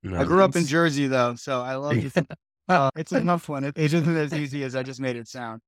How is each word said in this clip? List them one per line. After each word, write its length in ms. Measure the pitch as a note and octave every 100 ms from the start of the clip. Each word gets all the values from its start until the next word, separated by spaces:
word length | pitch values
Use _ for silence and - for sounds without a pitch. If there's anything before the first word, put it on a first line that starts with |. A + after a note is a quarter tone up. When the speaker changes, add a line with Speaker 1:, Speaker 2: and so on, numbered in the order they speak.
| G2 F2+
Speaker 1:
I 80 |
grew 200 | E3+ F3+
up 120 | F#3+ F3
in 80 |
Speaker 2:
Mountains. 60 | D3+
Speaker 1:
Jersey, 360 | D#3+ E3 C#3+ C#3
though, 260 | C3 A#2+ A#2+
so 240 | - C3
I 140 | B2 C3+
love 280 | C#3+ A#2+ C#3
Speaker 2:
<laughs> 100 | F3
Speaker 1:
it. 100 | - D3+ _ _ -
Uh, 220 | F3+ C3+ D#3
it's 160 | D#3
a 120 | F3
tough 240 | E3+ F3 -
one. 160 | C#3+
It, 140 | C#3 D3
it 140 | D#3
isn't 220 | E3 D#3 E3
as 180 | D3
easy 280 | D3+ C#3+ C#3+
as 120 | C3+ C3
I 60 |
just 180 | C3 B2+
made 160 | C3+ A#2+
it 120 | A2+
sound. 340 | B2+ A#2 A2+